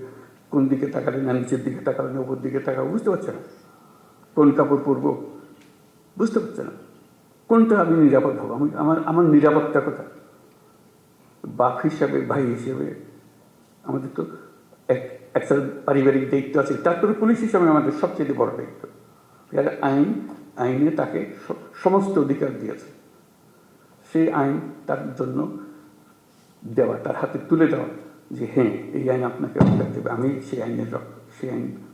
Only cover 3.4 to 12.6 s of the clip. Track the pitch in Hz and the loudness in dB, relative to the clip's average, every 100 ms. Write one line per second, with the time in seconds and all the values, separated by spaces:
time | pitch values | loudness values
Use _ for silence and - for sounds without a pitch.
3.4 | - - - - - - - _ - - | -14 -20 -20 -20 -20 -20 -20 _ -6 4
4.4 | 147 139 139 139 147 127 143 - - - | 4 6 2 2 2 0 0 -2 -8 -16
5.4 | - - - _ _ _ _ - 220 226 | -20 -20 -20 _ _ _ _ -2 0 0
6.4 | - - - - - - - _ _ _ | -4 -8 -12 -12 -20 -20 -20 _ _ _
7.4 | - 226 226 208 165 165 147 131 - 98 | 2 6 6 6 4 6 8 6 4 -2
8.4 | - 117 147 147 151 160 160 160 170 147 | -6 -2 -2 0 0 2 2 4 6 8
9.4 | 147 151 - 143 143 - - - - - | 8 4 2 0 0 -6 -12 -18 -20 -20
10.4 | - _ _ _ _ _ _ _ _ _ | -20 _ _ _ _ _ _ _ _ _
11.4 | 110 113 123 123 156 156 - 139 127 143 | -12 0 0 2 -2 0 0 0 -2 0
12.4 | 127 117 | 0 -2